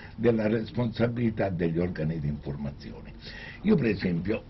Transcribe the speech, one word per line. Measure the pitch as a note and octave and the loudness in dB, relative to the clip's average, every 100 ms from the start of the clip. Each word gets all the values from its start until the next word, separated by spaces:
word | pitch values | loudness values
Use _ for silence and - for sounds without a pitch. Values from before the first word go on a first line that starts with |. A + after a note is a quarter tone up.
| - - | -14 2
della | A2+ A2+ G#2+ | 4 4 4
responsabilità | A2+ G#2+ A2+ A#2+ - A#2 A#2 A#2 G#2+ C3+ | 2 0 -2 -2 2 0 2 0 2 0
degli | E2+ E2+ D#2+ | 2 2 2
organi | F2+ F2+ D#2 E2 | 0 0 -2 0
di | D2 | -2
informazione. | D2 - C#2+ C#2+ C#2 - - - - - - - - | -4 -6 -6 -6 -8 -12 -12 -14 -14 -14 -12 -14 -4
Io | F#3+ G3 | 4 4
per | A#2+ | 4
esempio | G2 G2 E2+ F2 G#2+ - | 2 0 0 0 -2 -2